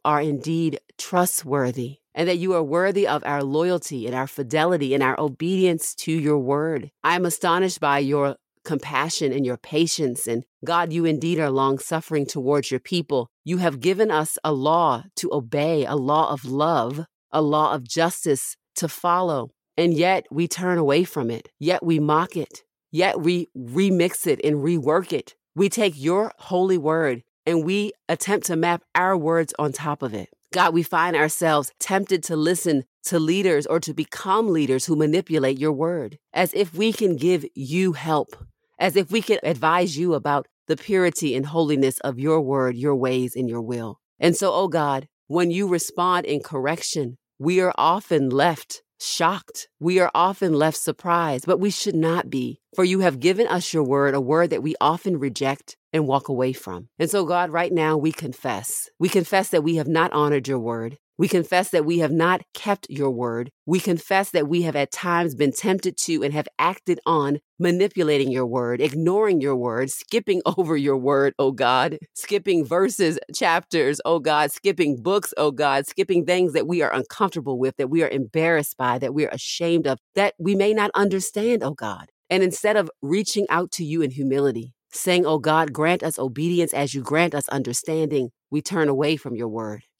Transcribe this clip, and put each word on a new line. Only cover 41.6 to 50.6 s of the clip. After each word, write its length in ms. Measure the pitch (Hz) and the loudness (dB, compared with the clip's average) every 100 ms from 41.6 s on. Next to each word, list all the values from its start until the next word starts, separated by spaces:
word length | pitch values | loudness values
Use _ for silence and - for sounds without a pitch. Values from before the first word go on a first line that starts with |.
| 156 147 135 127 | 2 2 2 0
of 180 | - 123 | -4 -2
your 240 | 143 160 | 2 2
word, 340 | 135 135 127 120 | 2 0 0 0
your 180 | 143 | 0
ways, 400 | 135 127 127 123 | 2 2 0 -2
and 140 | 127 123 | -4 -4
your 140 | 117 | -4
will. 360 | 113 120 113 - _ _ | -6 -6 -8 -12 _ _
And 160 | 165 170 | 2 2
so, 160 | 190 | 0
oh 160 | 165 190 | 0 0
God, 400 | 170 147 135 143 _ - | 0 0 -2 -6 _ -6
when 240 | 165 175 | 0 0
you 160 | 175 196 | 0 0
respond 600 | 175 - - 180 180 - | -2 -2 -2 0 0 0
in 160 | 147 | -4
correction, 720 | - 143 135 165 - 165 127 127 _ - | -4 -4 -2 -2 -4 -6 -6 -8 _ -6
we 200 | 143 185 | 0 2
are 140 | 180 - | 2 2
often 500 | 156 185 - 165 135 | 2 2 0 0 2
left 540 | 131 165 156 - - - _ | 2 2 0 -8 -16 -18 _
shocked. 680 | - - 170 190 - - - _ | -8 -2 0 0 -8 -16 -16 _
We 180 | 160 180 | 0 2
are 120 | 175 | 2
often 380 | - 180 196 185 | 4 2 2 0
left 240 | 151 | 2